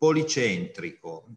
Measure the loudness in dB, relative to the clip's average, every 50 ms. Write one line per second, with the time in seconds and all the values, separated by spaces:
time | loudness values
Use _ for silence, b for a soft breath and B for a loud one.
0 | 4 4 4 4 2 0 0 2 2 2 0 -2 -4 -8 -8 -10 -12 -12 -12 -14
1 | -14 -14 -14 -14 -16 -20 -20